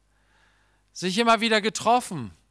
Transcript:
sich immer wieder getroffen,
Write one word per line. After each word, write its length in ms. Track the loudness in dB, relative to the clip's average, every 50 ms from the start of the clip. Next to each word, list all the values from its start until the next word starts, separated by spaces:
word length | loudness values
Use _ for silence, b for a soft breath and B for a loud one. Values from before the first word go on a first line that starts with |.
| _ _ _ _ _ _ _ _ _ _ _ _ _ _ _ _ _ _
sich 280 | _ -8 -6 -2 0 2
immer 220 | 2 4 4 2
wieder 200 | 2 2 0 0
getroffen, 720 | 0 -2 -4 -2 0 2 2 2 0 -2 -8 -10 -10 -12 -14 _ _ _